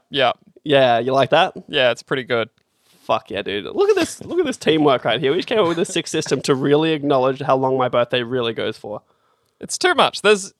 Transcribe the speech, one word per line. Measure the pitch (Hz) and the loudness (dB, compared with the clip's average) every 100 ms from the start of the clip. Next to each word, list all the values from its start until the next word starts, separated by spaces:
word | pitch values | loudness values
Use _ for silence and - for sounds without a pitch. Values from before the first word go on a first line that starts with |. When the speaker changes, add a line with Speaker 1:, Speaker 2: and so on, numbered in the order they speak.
| - | -4
Speaker 1:
yeah. | 139 123 - _ _ | 0 0 0 _ _
Speaker 2:
Yeah, | 156 139 127 117 | 2 4 4 2
you | 123 | 0
like | 135 123 | 0 2
that? | 156 180 - - | 2 2 -4 -6
Speaker 1:
Yeah, | 147 123 | 0 0
it's | 117 | 0
pretty | - 139 | -4 -6
good. | 120 117 110 _ _ _ _ _ | -2 -4 -4 _ _ _ _ _
Speaker 2:
Fuck | - 110 - | -4 -4 -4
yeah, | 101 | -8
dude. | 98 101 | -6 -6
Look | 71 - 403 | -6 -2 2
at | 381 | 2
this, | 330 - | 0 -6
look | - 339 | -8 -4
at | |
this | 302 - | -4 -2
teamwork | - 160 147 123 135 | 0 2 4 2 0
right | 110 | 0
here. | 135 | 0
We | 175 | -2
just | 180 | -2
came | 226 | 0
up | 170 | 0
with | 170 | 0
a | 156 | -2
sick | 170 - | -4 -4
system | 160 - 139 | -6 -2 -2
to | - | 0
really | 131 143 143 160 | 0 2 2 2
acknowledge | 156 143 135 127 135 | 0 0 2 2 0
how | 131 135 | 0 0
long | 131 131 | 0 0
my | 127 | 0
birthday | 123 120 127 | 0 0 -2
really | 117 127 117 | -2 -4 -4
goes | 113 104 110 | -4 -6 -8
for. | 107 107 - _ _ _ _ _ | -12 -12 -14 _ _ _ _ _
Speaker 1:
It's | - - | -12 -4
too | 359 | 0
much. | 285 151 - | 2 0 2
There's, | 202 208 190 | 2 2 0